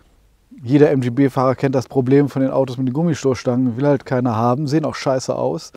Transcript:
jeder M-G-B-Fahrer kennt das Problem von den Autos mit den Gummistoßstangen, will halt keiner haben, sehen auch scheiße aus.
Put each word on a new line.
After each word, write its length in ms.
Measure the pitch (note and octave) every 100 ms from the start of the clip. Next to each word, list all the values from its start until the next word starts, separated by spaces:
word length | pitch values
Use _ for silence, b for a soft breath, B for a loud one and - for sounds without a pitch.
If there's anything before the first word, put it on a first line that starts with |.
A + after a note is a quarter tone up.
| b _ _ _ _ C4
jeder 300 | A#2+ C#3+ D3+
M-G-B-Fahrer 640 | C#3 B2 A#2+ C#3 C3+ B2+ B2
kennt 200 | C#3 C3
das 120 | -
Problem 400 | C#3 B2 C#3 C#3+
von 140 | C3+
den 100 | C3
Autos 280 | C#3 C3+ B2
mit 80 | C3
den 60 |
Gummistoßstangen, 840 | C3 E3+ C#3+ C3+ B2 B2+ B2 B2+ A2+
will 100 | C#3+
halt 180 | C#3 -
keiner 300 | B2+ B2 A2
haben, 320 | A#2+ B2+ D3
sehen 160 | D#3
auch 120 | C#3+ -
scheiße 380 | D3 C3 -
aus. 380 | B2 B2 D#3+ -